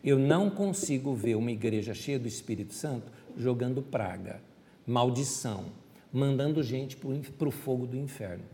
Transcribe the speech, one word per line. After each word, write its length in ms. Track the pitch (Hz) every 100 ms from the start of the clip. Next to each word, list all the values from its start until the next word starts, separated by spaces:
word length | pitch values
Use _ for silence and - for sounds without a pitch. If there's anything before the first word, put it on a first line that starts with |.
Eu 140 | 143 135
não 320 | 139 165 202
consigo 640 | 196 196 180 - 139 135
ver 220 | 123 110 110
uma 160 | 117
igreja 420 | 110 113 107 101
cheia 240 | 104 - 139
do 100 | 117
Espírito 460 | - - 107 101
Santo 380 | - 156 123 - - - -
jogando 440 | 123 120 123 131
praga, 600 | 135 127 98 92 92 - - - - - -
maldição, 800 | 123 123 123 139 - 123 101 98 - - - -
mandando 520 | 127 139 135 143 156
gente 320 | 131 127 139 -
pro 180 | 135
inf-, 180 | 139 139
pro 200 | - 151
fogo 340 | - - 127 127
do 120 | 127
inferno. 460 | 139 - 98 87 82